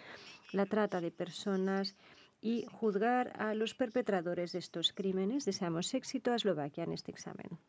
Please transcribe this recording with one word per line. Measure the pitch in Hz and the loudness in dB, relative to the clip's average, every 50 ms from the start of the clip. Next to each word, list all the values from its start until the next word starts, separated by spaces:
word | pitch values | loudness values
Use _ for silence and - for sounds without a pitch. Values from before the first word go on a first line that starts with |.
| - - - - - - - - - - | -18 -16 -16 -16 -16 -18 -20 -20 -10 -4
la | - 190 196 | 0 0 2
trata | 196 - 220 208 202 202 180 | 2 2 2 2 2 0 0
de | 170 170 | -2 -2
personas | - - 180 175 165 - - 208 196 185 190 190 190 196 196 196 - _ - - - - - - _ _ | -4 -4 -6 -6 -6 -4 -2 0 2 2 2 2 2 0 0 -2 -4 _ -18 -20 -20 -20 -20 -20 _ _
y | - 220 233 240 247 247 | -2 0 0 0 -2 -4
juzgar | - - 226 220 190 196 208 233 247 247 247 - - - | -4 0 2 2 4 4 4 4 4 4 2 0 -2 -2
a | 208 214 214 | -2 0 0
los | 214 220 220 - | 0 0 0 0
perpetradores | - 262 220 - 254 214 - 196 185 165 175 175 170 175 170 | 0 -2 0 2 0 2 2 2 2 2 0 0 0 -2 -2
de | - 180 | -2 -4
estos | 165 - - 170 165 - - | -6 -6 -2 0 0 2 2
crímenes. | - 196 196 185 190 190 196 247 285 277 | 0 0 0 2 2 2 2 2 0 0
Deseamos | 208 196 - 196 175 165 160 180 - - | 0 0 0 0 0 0 0 0 0 -2
éxito | 262 - - - 262 - 247 | -2 -2 -2 -4 -2 2 2
a | 240 | 2
Eslovaquia | 233 220 208 175 151 143 147 - - 170 | 2 4 2 2 2 0 -2 -4 -4 -4
en | 160 | -4
este | 165 170 - - | -4 -4 -6 -10
examen. | - - - - - - - - - 160 _ | -12 -12 -10 -12 -10 -10 -12 -12 -12 -14 _